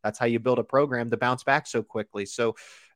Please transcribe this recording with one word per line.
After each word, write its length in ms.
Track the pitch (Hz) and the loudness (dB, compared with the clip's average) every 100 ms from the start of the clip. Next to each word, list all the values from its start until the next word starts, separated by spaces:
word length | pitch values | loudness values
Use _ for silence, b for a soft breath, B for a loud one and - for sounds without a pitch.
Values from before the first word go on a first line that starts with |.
that's 160 | 107 107 | -6 -2
how 80 | 120 | 0
you 140 | 117 | 2
build 180 | 123 120 | 2 0
a 60 | |
program 440 | 113 135 143 123 117 | 2 2 2 0 -2
to 60 | 113 | 0
bounce 280 | 123 127 | 0 0
back 220 | - 143 - | 0 0 0
so 140 | 117 | -6
quickly. 420 | 107 - 104 104 98 | -4 -8 -6 -8 -8
So, 300 | - 117 - b b b | -2 -2 -2 b b b